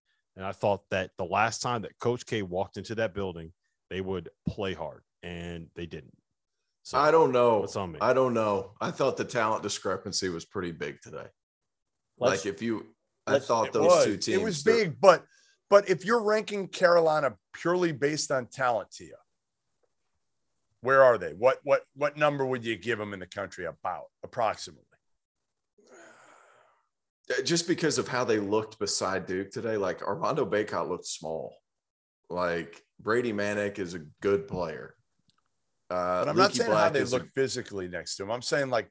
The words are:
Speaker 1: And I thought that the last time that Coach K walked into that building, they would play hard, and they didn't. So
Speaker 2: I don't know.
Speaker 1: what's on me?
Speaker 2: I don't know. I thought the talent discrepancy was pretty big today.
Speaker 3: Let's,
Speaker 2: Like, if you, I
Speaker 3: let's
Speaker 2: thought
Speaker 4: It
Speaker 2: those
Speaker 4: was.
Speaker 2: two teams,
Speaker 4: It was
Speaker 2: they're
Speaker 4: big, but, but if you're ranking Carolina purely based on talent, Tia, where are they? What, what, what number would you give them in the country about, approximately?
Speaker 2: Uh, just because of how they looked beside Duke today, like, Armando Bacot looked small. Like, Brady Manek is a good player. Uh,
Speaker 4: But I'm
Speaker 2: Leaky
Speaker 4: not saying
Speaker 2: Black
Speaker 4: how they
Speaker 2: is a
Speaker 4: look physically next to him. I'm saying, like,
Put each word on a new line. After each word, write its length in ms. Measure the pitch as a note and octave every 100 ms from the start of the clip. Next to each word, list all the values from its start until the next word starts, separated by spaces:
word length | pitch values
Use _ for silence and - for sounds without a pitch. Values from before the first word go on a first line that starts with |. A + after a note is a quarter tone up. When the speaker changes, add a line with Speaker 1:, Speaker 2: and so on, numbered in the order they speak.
| _ _ _ F#2+
Speaker 1:
And 100 | F#2+
I 60 |
thought 300 | G2 A2 G2 -
that 200 | F#2+ F#2 -
the 60 |
last 360 | F2 G2 A2+ -
time 220 | B2+ A#2
that 160 | F#2+ -
Coach 260 | A#2+ B2
K 180 | - A2+
walked 340 | F#2 F2 F#2+ G#2
into 180 | F#2
that 180 | A2 A2
building, 380 | G2 F#2+ E2+ E2 - _ _ -
they 100 | F#2
would 280 | F#2+ F#2 E2 _ -
play 260 | - G2
hard, 280 | E2 D#2 - _ _
and 420 | F2+ E2+ F2 E2+ D#2+
they 120 | - E2+
didn't. 300 | D#2+ C2 _ _ _ _ _ _ _
So 140 | - C3
Speaker 2:
I 120 | D3+
don't 220 | E3 D3
know. 260 | B2 A#2+ A2+
Speaker 1:
what's 160 | G2+ G#2+
on 160 | F#2
me? 60 | D#2+
Speaker 2:
I 120 | A2
don't 180 | B2+ C3
know. 380 | A2+ G#2+ G2 - -
I 120 | A2+
thought 240 | - C3+ -
the 80 |
talent 400 | A2+ B2 A2 A2
discrepancy 640 | G2+ - G2+ F#2 G2+ - F#2+
was 160 | E2
pretty 260 | - G2+ F2+
big 320 | D2+ D2+ C#2
today. 240 | - D2+ - _ _ _ _ _ _ _ _ -
Speaker 3:
Let's, 280 | B2 C#3
Speaker 2:
Like, 100 | G2
if 80 | F#2+
you, 240 | A#2 G#2 - _ _ _ -
I 60 |
Speaker 3:
let's 120 | G#2+ -
Speaker 2:
thought 180 | A#2 A2
Speaker 4:
It 60 |
Speaker 2:
those 140 | A#2 E3
Speaker 4:
was. 180 | F3
Speaker 2:
two 120 | A#2+ G2
teams, 100 | -
Speaker 4:
It 140 | G3
was 200 | A3 D#3
Speaker 2:
they're 220 | A3 A3+
Speaker 4:
big, 160 | F#3+ A#2+
but, 240 | F#3 D#3+ - _ _ _ -
but 220 | G3+ F#3+
if 140 | F3
you're 180 | F#3 A#3+
ranking 460 | G#3 G#3+ G#3 G3+ F3+
Carolina 640 | - F3+ F3 D#3+ D#3 C3+ A2+ _
purely 380 | - E3 F3+ F3
based 380 | C3 C#3+ D3+ -
on 160 | C3+ A2
talent, 460 | - B2 A2 F2+
Tia, 240 | - D#2 - _ _ _ _ _ _ _ _ _ _ _ _ _ _ _ _
where 220 | A#2 C3+
are 160 | C3 A2
they? 140 | E2+
What, 260 | E2 B2 C3+
what, 180 | C#3 C3+ - C3+
what 200 | D3 D3
number 300 | D3+ C#3+ C3
would 180 | B2+
you 120 | A2+ G#2+
give 220 | A2 A2
them 140 | G#2
in 60 | G2
the 60 | F2+
country 400 | G2+ F#2+ - E2+
about, 380 | D#2 F#2+ E2 - _
approximately? 600 | - - A2 F2+ - C#2 _ _ _ _ _ _ _ _ _ _ _ F4+ E4 - - - - _ _ _ _ _ _ _ -
Speaker 2:
Uh, 120 | B2+
just 260 | C3 E3+ E3+
because 300 | E3 D#3 B2+
of 100 | G2+
how 160 | B2
they 140 | A#2 A2
looked 400 | G2 A2 G#2+ -
beside 480 | G2+ - F#2 F#2+ F2
Duke 240 | F#2 G2
today, 260 | A#2+ A2+ A2
like, 260 | F#2 -
Armando 420 | - G2 G#2 D3
Bacot 440 | G#2+ G#2 G#2+ F2+ E2
looked 180 | F2 -
small. 480 | - D#2+ D#2+ B1 - _ _ _ _ _ _ -
Like, 540 | E2+ F2+ E2+ D#2 - _ _
Brady 340 | G#2 A#2 A#2+
Manek 460 | G2+ G#2 G#2 G2+ G2+
is 160 | F2
a 60 | F2 D2+ -
good 280 | G2+ G2+ -
player. 460 | F#2 E2+ C#2+ - _ _ _ _ _ _ _ _ _ -
Uh, 340 | F2+ F2+ F2+
Speaker 4:
But 40 | C#3
I'm 80 | D#3+
Speaker 2:
Leaky 60 |
Speaker 4:
not 120 | G3+
saying 160 | B2 A#3
Speaker 2:
Black 120 | G#3+
Speaker 4:
how 60 | -
they 100 | C#3+
Speaker 2:
is 120 | B2
a 60 | B2
Speaker 4:
look 100 | -
physically 540 | - C3 B2 G2+ G2+ F2+
next 280 | F2 - -
to 80 |
him. 60 | G2
I'm 120 | A#2+
saying, 280 | - D3+ C3+
like, 200 | A#2+ G2